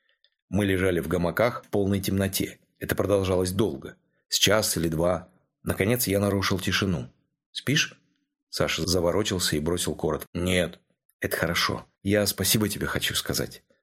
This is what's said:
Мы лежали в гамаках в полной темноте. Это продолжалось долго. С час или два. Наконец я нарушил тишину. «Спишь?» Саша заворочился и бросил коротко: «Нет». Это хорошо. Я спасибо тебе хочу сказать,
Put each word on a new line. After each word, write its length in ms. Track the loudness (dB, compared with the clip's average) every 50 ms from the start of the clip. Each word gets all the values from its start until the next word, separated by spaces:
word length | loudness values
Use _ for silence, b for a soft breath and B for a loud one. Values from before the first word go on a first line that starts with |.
| _ _ _ _ _ _ _ _ _ -4
Мы 160 | -2 0 2
лежали 340 | 2 2 2 2 2 2 0
в 80 | 0 0
гамаках 560 | 0 0 0 0 0 2 0 0 0 -4 -12
в 40 | -4
полной 300 | -2 0 2 2 0 0
темноте. 600 | 0 0 0 0 0 0 0 -2 -4 -4 -6 -12 _ _ _ -12
Это 160 | -4 -4 -2
продолжалось 560 | 0 2 2 2 2 2 2 2 2 0 0
долго. 440 | 2 2 0 0 0 -4 -10 -14 -16 _ _ _ _ _ _ -4
С 100 | -2 2
час 400 | 4 4 4 4 2 2 0 0
или 100 | 0 0
два. 420 | 0 2 2 2 2 0 -4 -10 _ _ _ _ _ _ -6
Наконец 440 | -4 0 0 2 2 2 0 0 0
я 120 | 2 2
нарушил 400 | 2 2 2 2 0 0 -2 -2
тишину. 520 | -2 -2 0 0 0 0 -2 -2 -4 -8 _ _ _ _ _ _ _ _
«Спишь?» 480 | -14 -8 -4 -2 0 0 0 -2 -4 _ _ _ _ _ _ _ _ _ _ _
Саша 360 | -2 -2 -2 0 0 -2 -2
заворочился 680 | 0 0 2 2 2 2 2 0 0 -2 -2 0 0 0
и 40 | 0
бросил 360 | 0 -2 -2 -2 -2 -4 -4
коротко: 320 | -2 -2 -2 -2 -4 -6 -8 -6
«Нет». 460 | -4 -2 0 2 2 0 -2 -4 -12 _ _ _ _ _ _ _ -8 -6
Это 140 | -4 -2 -2
хорошо. 480 | -2 0 0 0 0 0 -2 -4 -8 _ _ _ -2
Я 240 | 0 2 2 2 0
спасибо 400 | 0 -2 0 2 2 2 2 0
тебе 180 | 0 -2 -4
хочу 300 | -2 -2 -2 -2 -2 -4
сказать, 480 | -4 -4 -4 -4 -4 -4 -6 -8 -16 _ _ _ _